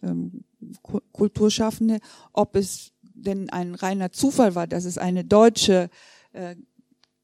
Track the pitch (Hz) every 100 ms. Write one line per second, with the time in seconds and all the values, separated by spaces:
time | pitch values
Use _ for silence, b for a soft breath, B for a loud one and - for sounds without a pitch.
0 | 180 - 175 180 - _ - - - 202
1 | - - 208 - 214 - 220 - 220 214
2 | B B B - 208 196 190 - - _
3 | _ - 196 196 190 180 180 175 190 196
4 | 185 - 277 277 220 175 170 175 180 175
5 | 180 180 170 208 233 226 - 185 175 b
6 | b b b - 180 170 - _ _ _
7 | _ _